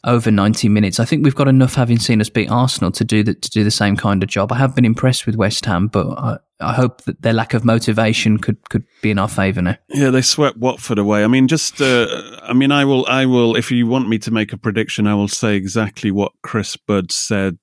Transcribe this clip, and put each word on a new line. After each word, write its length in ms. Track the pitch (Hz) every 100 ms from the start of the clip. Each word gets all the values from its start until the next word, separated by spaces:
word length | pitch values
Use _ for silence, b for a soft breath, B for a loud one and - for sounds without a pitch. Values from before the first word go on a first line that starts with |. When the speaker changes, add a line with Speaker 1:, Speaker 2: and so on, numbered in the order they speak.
| -
Speaker 1:
over 260 | 120 113
ninety 380 | 101 104 - 107
minutes. 320 | 104 101 -
I 40 | 117
think 200 | 156 147
we've 100 | -
got 140 | 139
enough, 260 | 131 127 -
having 240 | 120 117
seen 220 | 110 110
us 80 | 107
beat 200 | 113 101
Arsenal, 420 | 120 127 - 92
to 120 | -
do 200 | 110 107
the, 100 | 107
to 160 | - -
do 160 | 107 107
the 60 |
same 260 | - 104 101
kind 260 | 107 101
of 60 | 98
job. 240 | - -
I 40 | 123
have 160 | 135
been 120 | 131 120
impressed 400 | 117 131 127 -
with 100 | 113
West 300 | 101 - -
Ham, 220 | 87 107
but 180 | 101 - -
I, 200 | 123 - _ -
I 100 | 78
hope 300 | 120 123 -
that 200 | - -
their 100 | 117
lack 200 | 113 113
of 120 | 120 117
motivation 720 | 113 - 110 113 113 110 107
could, 320 | - 107 -
could 160 | - - -
be 100 | 107
in 80 | 101
our 80 | 95
favour 340 | - 95 92
now. 140 | 90 - -
Speaker 2:
Yeah, 220 | 139 135
they 100 | 131
swept 340 | 123 - 143 110
Watford 380 | 123 - - 104
away. 280 | 101 104 110
I 20 |
mean, 220 | 131 131
just, 320 | 160 - -
uh, 580 | 135 123 113 69 113 120
I 120 | -
mean, 180 | 123 135
I 140 | 143 139
will, 200 | 131 -
I 180 | 131 131
will, 320 | 123 117 117
if 120 | -
you 160 | 120 117
want 220 | 131 110
me 100 | 113
to 120 | 113
make 220 | 110 104
a 40 | -
prediction, 500 | 113 101 107 - 104
I 80 | 104
will 120 | 104
say 300 | - 113 101
exactly 520 | 95 110 104 - 107
what 220 | 98 98 _
Chris 360 | - 110 101 -
Budd 340 | - 101 87
said, 460 | - - 104 95 85